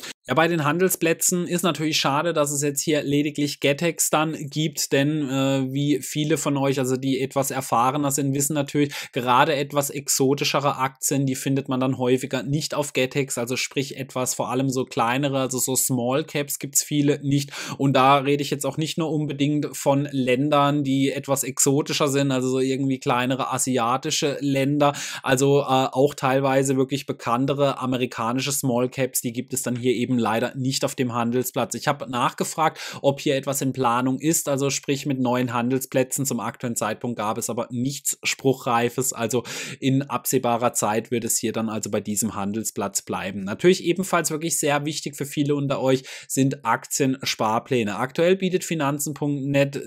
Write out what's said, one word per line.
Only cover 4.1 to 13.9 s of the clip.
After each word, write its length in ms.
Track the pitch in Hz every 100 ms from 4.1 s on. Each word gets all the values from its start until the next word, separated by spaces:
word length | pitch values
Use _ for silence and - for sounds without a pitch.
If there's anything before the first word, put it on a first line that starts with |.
| 151 160
gibt, 580 | 143 135 151 156 - -
denn, 360 | 139 143 156 135
äh, 460 | 135 135 135 131
wie 280 | 139 143 147
viele 360 | - 151 151 151
von 200 | 151 143
euch, 220 | 139 139
also 180 | 127 131
die 240 | 135 127
etwas 280 | 135 139 131
erfahrener 640 | 131 - 117 123 147 143
sind, 240 | 147 139 139
wissen 180 | 139
natürlich, 400 | 151 143 147 143 - -
gerade 420 | 139 123 123 156 143
etwas 340 | 139 143 143
exotischere 840 | 147 139 - 135 143 143 147 139 -
Aktien, 480 | 131 - - 139 135
die 100 | 131
findet 340 | 143 135 135
man 100 | 127
dann 180 | 131 127
häufiger 460 | 127 131 131 131
nicht 320 | 135 151 - 139
auf 160 | 143
Getex, 460 | 131 131 143 131 123
also 180 | 120 123
sprich 420 | - 147 139